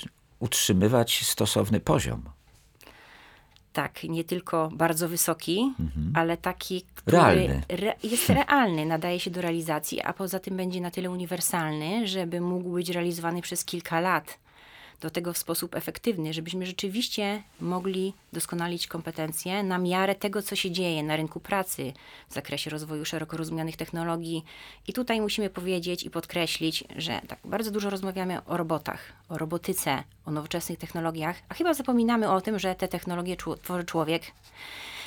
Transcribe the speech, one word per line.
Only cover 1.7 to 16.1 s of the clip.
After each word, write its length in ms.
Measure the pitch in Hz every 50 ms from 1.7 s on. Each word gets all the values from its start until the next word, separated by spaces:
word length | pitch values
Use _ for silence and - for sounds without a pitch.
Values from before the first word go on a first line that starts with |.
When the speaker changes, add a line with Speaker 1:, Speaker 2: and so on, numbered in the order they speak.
| 107 104
Speaker 1:
poziom. 440 | - - 156 143 - 62 57 57 - - - _ _ _ _ - _ _ _ _ - - - - - - - - - - - - - _ _ - _ _ -
Speaker 2:
Tak, 300 | - 143 143 - - -
nie 200 | 165 165 165 160
tylko 460 | 165 180 180 - - - 165 160 160 -
bardzo 360 | - 160 165 165 156 175 160
wysoki, 640 | 170 170 - - 160 160 - - 170 202 240 277 262 -
Speaker 1:
Mhm. 340 | 82 76 69 76 76 87 147
Speaker 2:
ale 220 | 165 165 165 170 170
taki, 480 | - 185 180 - - - 185 180 - - -
który 220 | - - - - 175
Speaker 1:
Realny. 440 | 160 117 87 78 69 67 69 69 69 -
Speaker 2:
re-, 260 | - - 196 214 - - -
jest 260 | 220 233 240 - - 190
Speaker 1:
<laughs> 60 | 277
Speaker 2:
realny, 460 | 277 - 285 285 247 202 170 156 151
nadaje 340 | 160 165 160 165 180 180 180
się 120 | - 196
do 100 | 170 180
realizacji, 600 | 175 170 165 170 160 160 156 151 151 - 170 -
a 120 | - - 180
poza 260 | - 196 180 185 190
tym 180 | - 196 190 185
będzie 240 | 185 185 180 185
na 100 | 175 175
tyle 180 | 175 185 180 180
uniwersalny, 1000 | 180 180 180 165 180 170 160 - - 175 160 156 151 151 151 160 196 233 233 190
żeby 340 | 190 190 180 170 175 175
mógł 300 | 175 180 180 180 180 180
być 180 | 175 175 175 170
realizowany 520 | 180 175 170 175 170 170 170 165 170 175
przez 240 | 170 - 180 170 -
kilka 340 | - - 175 - - 170 165
lat. 380 | 170 185 175 151 151 - - - _ _ - - - - - - - - - -
Do 80 | - 160
tego 240 | - - 170 175 170
w 40 | -
sposób 380 | - - 170 - - 175 -
efektywny, 580 | 156 - - 165 - - 240